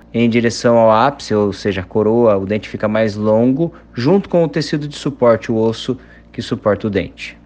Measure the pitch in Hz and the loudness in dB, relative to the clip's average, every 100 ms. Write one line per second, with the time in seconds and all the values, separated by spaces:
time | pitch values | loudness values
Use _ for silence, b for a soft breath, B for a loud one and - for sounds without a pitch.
0 | - 117 117 117 113 - 123 117 113 107 | -8 0 2 2 0 0 2 4 6 4
1 | 131 139 - 107 104 95 107 95 92 113 | 2 -2 -2 0 0 -2 -4 -4 -4 0
2 | 107 117 117 101 95 107 - - 107 110 | 2 4 4 2 0 -6 -6 -6 -2 0
3 | 113 104 107 110 123 135 170 B - - | -2 -2 0 2 2 0 -4 B -12 -4
4 | 127 196 - 175 165 160 147 156 147 - | 0 0 2 0 0 -2 -4 -6 -6 -8
5 | 147 135 120 113 - 113 113 110 - 120 | -8 0 2 2 0 -2 -2 -2 -6 -8
6 | B B - - 110 123 - 101 113 95 | B B -14 -12 -8 -4 -2 -2 -2 -4
7 | - - - - | -6 -10 -18 -18